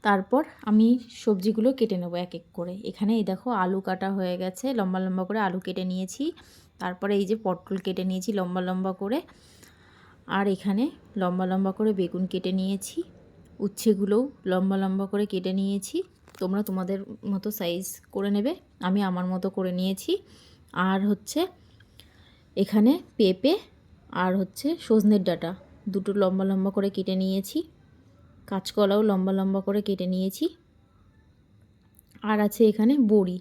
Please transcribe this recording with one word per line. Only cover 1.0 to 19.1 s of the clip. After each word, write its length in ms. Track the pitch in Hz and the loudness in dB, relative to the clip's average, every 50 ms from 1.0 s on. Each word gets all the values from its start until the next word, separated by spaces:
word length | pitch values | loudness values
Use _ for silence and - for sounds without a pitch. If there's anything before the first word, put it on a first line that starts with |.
| - - - - | 0 -10 -18 -4
সবজিগুলো 460 | - 226 208 185 185 220 214 220 220 262 269 - | 0 0 0 2 2 0 0 2 2 2 2 2
কেটে 180 | 226 220 202 180 | 0 0 0 -4
নেবো 140 | 175 175 175 175 180 | -4 -4 -4 -4 -6
এক 60 | 175 - 180 | -6 -10 -14
এক 60 | - _ _ | -14 _ _
করে। 180 | - 170 180 180 196 - - | -8 -8 -8 -8 -8 -10 -10
এখানে 220 | 190 - 208 202 226 226 | -6 -2 0 2 2 2
এই 60 | 208 185 | 0 -2
দেখো, 180 | 190 185 - 254 240 196 | -4 -4 -4 -4 0 0
আলু 180 | 185 180 190 190 190 | 0 0 0 -2 -2
কাটা 220 | 190 185 185 196 196 196 | -4 -4 -2 -2 -4 -2
হয়ে 180 | 196 185 180 180 180 | -2 -2 -2 -2 -4
গেছে, 240 | 185 185 185 - - 269 269 226 | -4 -6 -6 -4 -4 -2 -2 0
লম্বা 200 | 196 185 185 185 190 | -2 0 -2 -2 -2
লম্বা 200 | 185 185 190 185 180 | -2 -2 -2 -4 -2
করে 100 | 208 220 208 | -2 -2 0
আলু 120 | 185 175 190 - | -2 -2 -4 -6
কেটে 180 | 185 180 185 185 185 | -6 -6 -4 -4 -4
নিয়েছি। 320 | 180 185 185 185 - - 277 330 349 - - - - - - _ _ _ | -4 -4 -6 -8 -6 -6 -6 -6 -6 -10 -20 -20 -20 -20 -20 _ _ _
তারপরে 320 | - 180 180 180 - 202 208 202 | -8 -8 -6 -4 -2 0 0 0
এই 40 | 202 180 | 2 0
যে 60 | 220 220 220 | -2 -2 -2
পটল 320 | 185 180 180 - - 190 190 - | -4 -4 -4 -6 -6 -6 -4 -4
কেটে 180 | 196 180 185 185 190 | -6 -4 -2 -2 -2
নিয়েছি 200 | 185 185 180 - 208 196 | -4 -4 -4 -2 -2 -2
লম্বা 220 | 185 175 180 185 180 180 | -2 -2 -2 -4 -2 -2
লম্বা 240 | 185 185 185 190 185 - | -4 -2 -4 -4 -4 -6
করে, 160 | 196 202 247 320 370 - - - - - - - - - - _ - - - - - - - - _ - 190 | -4 -4 -4 -4 -4 -8 -20 -20 -20 -20 -20 -20 -20 -20 -20 _ -20 -20 -20 -20 -20 -20 -20 -20 _ -2 0
আর 100 | 196 202 202 190 | 2 2 2 0
এখানে 300 | 190 - 208 190 208 254 320 - - - - - 202 | 0 0 -2 0 0 0 -2 -4 -10 -20 -10 -4 -2
লম্বা 240 | 185 180 180 185 185 185 | -2 0 0 0 0 0
লম্বা 220 | 185 190 196 190 190 - | 0 0 0 0 0 0
করে 120 | 214 220 208 190 | 0 0 2 0
বেগুন 260 | 180 170 - 180 185 180 | -2 -2 -2 -4 -4 -2
কেটে 200 | - 185 - 185 190 190 | -4 -4 -2 -2 -2 0
নিয়েছি, 380 | 185 190 196 190 - - - 330 349 - - - - - - - - _ - - | -2 -2 -4 -4 -6 -8 -8 -8 -10 -10 -16 -20 -20 -20 -20 -20 -20 _ -10 -6
উচ্ছেগুলোও 640 | 202 196 - - - 226 208 190 202 190 208 226 262 285 - - - 190 | -6 -6 -6 0 2 2 4 4 2 2 2 2 2 0 -6 -8 -2 0
লম্বা 260 | 180 185 185 190 196 196 | 0 2 2 2 2 0
লম্বা 240 | 190 190 190 196 196 190 | 0 0 0 -2 -2 -2
করে 120 | - 202 208 202 | -2 -2 -2 -2
কেটে 200 | - 185 185 190 185 196 | -4 -4 -2 -2 -2 0
নিয়েছি। 360 | 196 196 202 196 - - - 339 370 - _ _ - - - - | 0 0 -2 -4 -4 -4 -6 -6 -6 -6 _ _ -20 -20 -10 -6
তোমরা 200 | 190 185 190 202 208 - | -4 -2 -2 -2 -2 -2
তোমাদের 300 | 190 185 185 180 196 196 196 - 214 - - 202 | -4 -4 -2 -4 -4 -6 -6 -12 -16 -10 -6 -4
মতো 160 | 196 190 - 214 214 - | -4 -2 -4 -6 -6 -4
সাইজ 280 | 190 170 170 180 190 - - - - _ - | -4 -4 -4 -4 -6 -8 -12 -14 -20 _ -6
করে 160 | 202 196 202 202 | -4 -2 0 0
নেবে, 160 | 202 208 277 370 - - _ _ _ | 0 0 -2 -4 -4 -12 _ _ _
আমি 200 | 180 185 185 202 | -2 0 2 2
আমার 240 | 202 190 | 2 0